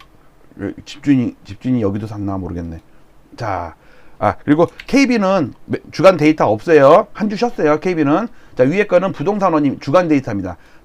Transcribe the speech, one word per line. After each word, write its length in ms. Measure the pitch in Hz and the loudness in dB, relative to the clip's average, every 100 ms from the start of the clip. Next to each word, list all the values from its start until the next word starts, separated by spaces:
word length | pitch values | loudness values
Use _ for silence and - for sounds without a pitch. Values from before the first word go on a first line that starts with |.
| - - - _ - - | -20 -20 -20 _ -20 -12
예, 120 | 98 - | -12 -12
집주인이, 520 | - - - 135 117 - | -18 -8 0 2 0 -6
집주인이 380 | - 98 127 127 | -18 -10 -4 -2
여기도 240 | 104 104 107 | -2 -4 -8
샀나 320 | 104 98 98 | -8 -8 -6
모르겠네. 420 | 90 87 85 82 - - _ _ - - | -8 -10 -10 -12 -18 -20 _ _ -20 -12
자, 380 | 113 92 85 - _ - - - | -8 -8 -8 -16 _ -20 -20 -4
아, 180 | 101 92 | -4 -2
그리고 220 | - 147 170 - - | -2 0 0 -4 -2
케이비는 680 | 269 269 240 190 190 123 - - | 0 2 2 0 0 -2 -8 -10
매-, 120 | 123 - | -10 -10
주간 260 | - 147 143 | 2 4 4
데이터 300 | 151 156 147 | 2 2 2
없어요. 600 | 107 - 156 135 175 226 | 0 4 6 8 6 2
한 160 | - 208 | -4 -6
주 80 | 202 | -2
쉬었어요, 440 | 240 - 160 233 | -4 -2 0 0
케이비는. 480 | 196 165 143 160 233 - - - | -2 -2 0 0 -2 -10 -10 0
자, 80 | |
위에 220 | 131 180 208 | 0 2 2
거는 260 | 180 190 | 0 0
부동산원님 680 | - 147 208 190 160 143 113 | -4 -4 -2 0 0 0 -2
주간 280 | - 165 175 | -2 0 2
데이터입니다. 480 | 147 127 104 92 87 - - | 0 -2 -8 -8 -12 -18 -12